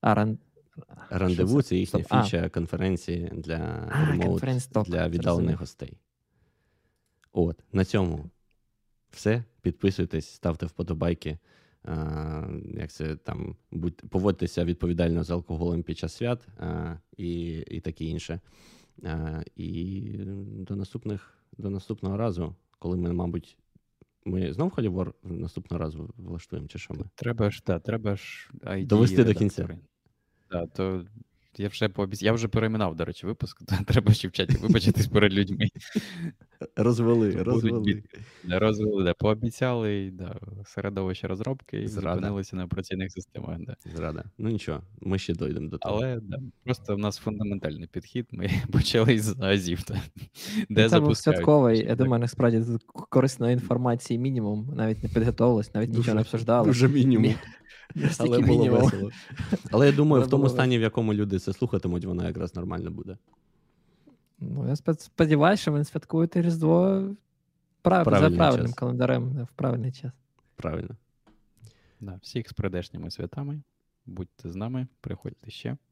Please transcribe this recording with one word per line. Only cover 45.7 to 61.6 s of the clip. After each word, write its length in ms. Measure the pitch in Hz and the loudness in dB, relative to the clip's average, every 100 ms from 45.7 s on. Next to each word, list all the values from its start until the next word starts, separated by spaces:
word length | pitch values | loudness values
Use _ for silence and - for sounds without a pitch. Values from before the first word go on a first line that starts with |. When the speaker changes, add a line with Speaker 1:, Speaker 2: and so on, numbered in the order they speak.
| 78 | -6
Speaker 2:
того. 160 | 90 104 | -4 -2
Speaker 3:
Але, 240 | 127 123 | -2 -4
да, 160 | 107 110 131 - | -6 -8 -10 -14
просто 300 | - 123 - 101 | -6 -6 -2 -2
в 20 | |
нас 200 | 104 101 | -2 -2
фундаментальний 680 | - 107 104 98 80 73 82 | -6 -4 -4 -2 -4 -6 -10
підхід, 400 | - - 123 117 | -10 -8 -8 -8
ми 180 | - 98 92 | -4 -2 0
<laughs> 120 | - | 2
почали 460 | - - 120 113 117 | 2 2 4 6 4
з 180 | 107 101 | 2 -2
азів, 420 | 95 101 87 87 | 2 2 2 -4
та, 120 | - | -4
Speaker 1:
Ну, 60 | - - - - - - 214 214 | -6 -6 -14 -18 -14 -8 -6 0
Speaker 3:
де 180 | 107 113 | 4 6
Speaker 1:
це 120 | 113 | 6
був 40 | 147 | 4
Speaker 3:
запускають. 120 | 147 | 2
Speaker 1:
святковий, 600 | - 92 85 151 123 113 | 2 2 6 6 8 4
я 80 | 110 | 2
Speaker 3:
Так. 120 | 117 | 2
Speaker 1:
думаю, 220 | 131 120 | 2 2
насправді 400 | 120 - 120 113 | 0 2 2 4
з-, 180 | 113 117 | 0 -2
к-, 280 | _ - - | _ -18 0
корисної 420 | - 135 - 117 | 4 4 2 0
інформації 640 | 123 120 120 123 120 - 117 | 0 0 0 0 -2 -2 -2
мінімум, 540 | 131 131 104 104 117 | 0 -2 -2 -2 -4
навіть 280 | 143 110 110 | -2 -2 -2
не 60 | - | -2
підготовилось, 640 | - 113 117 117 117 107 | 0 0 2 4 4 0
навіть 140 | 107 117 | -2 -2
нічого 160 | 113 117 | 0 2
не 60 | |
Speaker 2:
Дуже, 80 | 107 | 2
Speaker 1:
обсуждали. 460 | 110 117 110 120 165 | 0 -2 2 4 4
Speaker 2:
дуже 220 | 123 131 | 6 6
мінімум. 340 | 139 131 117 110 | 6 4 6 4
Speaker 1:
Мі-, 60 | 110 - - - | 2 -6 -20 -20
<laughs> 280 | - - | -20 -14
настільки 380 | - 143 - 120 | -2 -2 2 2
Speaker 2:
Але 80 | 120 - | 4 6
було 120 | 120 | 6
Speaker 1:
мінімум. 220 | 120 117 | 6 6
Speaker 2:
весело. 260 | - 98 98 - - - - 202 - | 6 4 -4 -8 -18 -10 -4 -4 0
Але 160 | 110 143 | 6 6
я 60 | |
думаю, 280 | 143 151 143 | 6 6 6
Speaker 1:
Але 40 | 127 | 6
Speaker 2:
в 40 | |
тому 120 | 139 | 4
Speaker 1:
було 120 | 139 | 4
Speaker 2:
стані, 140 | 127 127 120 | 4 4 4
Speaker 1:
весело. 40 | |
Speaker 2:
в 20 | |
якому 320 | 110 113 113 | 2 2 0
люди 240 | 104 104 95 | 2 0 0
це 140 | - | -2
слухатимуть, 520 | 98 | -2